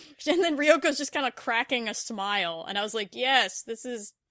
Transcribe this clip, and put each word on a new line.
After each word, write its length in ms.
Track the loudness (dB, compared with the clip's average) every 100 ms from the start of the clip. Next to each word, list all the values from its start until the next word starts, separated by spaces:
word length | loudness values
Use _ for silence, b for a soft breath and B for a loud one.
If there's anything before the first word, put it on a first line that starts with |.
| B -8 0
and 160 | 2
then 140 | 4 2
Ryoko's 400 | 4 6 4 0
just 160 | -2
kinda 200 | 0 -2
cracking 540 | -2 -2 -2 0 -2 -2
a 40 |
smile. 720 | -6 -8 -6 -2 0 -2 -4 -6
And 120 | -4
I 40 |
was 120 | -2
like, 160 | -4 -6
"Yes, 480 | -2 4 4 4 -2
this 220 | -8 -8
is 300 | -6 -8 -10 -16 _